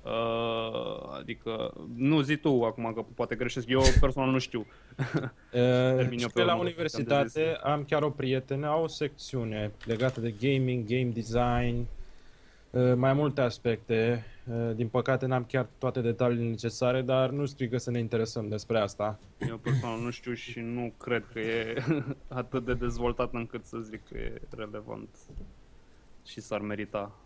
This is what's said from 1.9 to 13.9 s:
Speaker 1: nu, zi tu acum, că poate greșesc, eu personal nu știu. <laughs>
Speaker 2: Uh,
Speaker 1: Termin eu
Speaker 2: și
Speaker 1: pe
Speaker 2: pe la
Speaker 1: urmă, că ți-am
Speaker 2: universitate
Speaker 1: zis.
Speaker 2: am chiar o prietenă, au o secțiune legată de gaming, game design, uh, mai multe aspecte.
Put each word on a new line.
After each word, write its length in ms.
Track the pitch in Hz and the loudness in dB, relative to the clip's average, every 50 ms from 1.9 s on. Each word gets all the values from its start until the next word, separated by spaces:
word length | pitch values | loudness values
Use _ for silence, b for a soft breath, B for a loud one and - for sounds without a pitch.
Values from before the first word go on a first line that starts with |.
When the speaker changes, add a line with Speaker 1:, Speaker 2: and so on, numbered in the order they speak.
| 120 | -4
Speaker 1:
nu, 260 | 117 131 139 156 156 | 0 2 4 4 4
zi 140 | 139 135 151 | 4 2 -2
tu 260 | 147 - 156 135 123 117 | 0 2 2 4 4 2
acum, 280 | 113 110 - 113 113 110 | 2 -2 -2 -6 -4 -4
că 100 | 117 110 - - | -6 -8 -8 -4
poate 200 | - 120 - 117 | -4 -4 -4 -2
greșesc, 320 | 110 123 120 - 131 113 113 | -4 -4 -4 -4 -6 -2 2
eu 120 | 127 131 135 131 - - | 4 8 8 10 10 10
personal 300 | - 135 131 139 135 131 | 8 6 6 4 2 4
nu 60 | 131 131 | 4 2
știu. 260 | 127 - - 117 104 - B B B B B | 0 -2 -6 -6 -6 -6 B B B B B
<laughs> 360 | B 135 120 - 135 127 120 - - - - - | B -6 -2 -2 -4 -4 -4 -10 -14 -20 -4 0
Speaker 2:
Uh, 60 | 123 123 123 123 127 127 127 131 | 2 4 4 4 4 4 4 4
Speaker 1:
Termin 240 | 131 127 127 123 120 | 2 2 0 0 -2
eu 80 | 120 | -2
Speaker 2:
și 60 | 117 - | 0 2
Speaker 1:
pe 60 | - | 2
Speaker 2:
pe 60 | - | 4
la 100 | 175 170 | 4 4
Speaker 1:
urmă, 140 | 175 180 175 | 2 0 -2
că 0 | 170 165 170 | -2 -2 -4
ți-am 140 | 156 - 165 | -4 -2 -2
Speaker 2:
universitate 280 | 131 117 143 143 139 | 0 2 4 4 4
Speaker 1:
zis. 360 | 117 - 156 156 160 160 - - | 2 0 0 0 0 0 0 0
Speaker 2:
am 200 | 139 147 147 143 | 0 0 0 0
chiar 180 | 139 165 151 147 | 2 2 2 2
o 60 | 151 | 2
prietenă, 580 | 139 - 135 127 131 131 131 - 139 139 147 | 0 -2 0 0 0 0 0 -2 -4 -2 0
au 160 | 147 151 160 165 | 2 2 2 0
o 40 | |
secțiune 840 | 156 - - 151 139 147 - - - - 131 117 110 107 107 107 104 101 - - | 0 -2 -4 -4 -4 -4 -8 -12 -6 -4 -4 -2 -2 -2 -2 -4 -4 -6 -8 -2
legată 340 | 110 113 110 123 131 127 - | -2 0 2 2 2 2 0
de 140 | 113 117 107 101 | -4 -4 -4 0
gaming, 460 | 113 135 139 135 131 127 123 123 113 | 0 2 2 2 2 2 0 -2 -2
game 160 | 104 120 127 127 123 113 | 0 0 0 0 0 -2
design, 760 | 117 110 110 113 120 120 120 120 120 120 120 120 120 120 - - b b b b b b b b b b b b b b b | -4 -4 0 0 2 2 4 2 2 2 2 0 0 -2 -4 -6 b b b b b b b b b b b b b b b
uh, 240 | - 123 127 127 127 | 2 4 6 6 6
mai 180 | 123 131 135 135 | 6 6 4 6
multe 280 | 143 151 143 127 143 | 4 4 2 2 2
aspecte. 840 | 131 120 110 - - 120 117 110 - - | 0 0 0 0 0 0 0 0 0 0